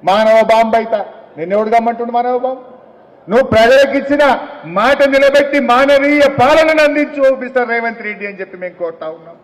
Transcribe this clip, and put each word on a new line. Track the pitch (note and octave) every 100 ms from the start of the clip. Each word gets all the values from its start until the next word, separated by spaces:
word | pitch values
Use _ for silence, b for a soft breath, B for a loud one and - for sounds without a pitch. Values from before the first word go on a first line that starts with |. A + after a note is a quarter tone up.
మానవ | - G3+ A3 A3+
బాంబు | G#3 A3+ A3+ A3+
అయితా | A3 G#3+ F#3+ - - -
నిన్నెవడు | E3 G3+ A3
కమ్మంటుండు? | A3+ A3+ A#3 A#3
మానవ | A#3 A#3+ B3
బాంబు. | B3+ C4 - - - - _ _ -
నువ్వు | G#3+ C4
ప్రజలకు | A3 A#3 C4+ C#4 C#4
ఇచ్చిన | C#4 C#4+ C#4+ A#3 - -
మాట | D#3 F3 A#3 C#4+
నిలబెట్టి | C#4 C4+ C#4 C#4+ C#4+ C#4+
మానవీయ | A#3+ A#3+ C#4 C#4 C#4+ D4 C#4+
పాలనను | C#4+ B3 D#4 D#4 D#4
అందించు | D4 C#4+ D4 D4 C4+ C4
మిస్టర్ | B3 B3 A#3
రేవంత్ | A#3 A#3 A3+
రెడ్డి | G#3 G3+ G3+
అని | F#3+
చెప్పి | F#3 F3+
మేము | F3+
కోరుతా | F3 E3+ E3 D#3
ఉన్నాం. | E3 E3 E3+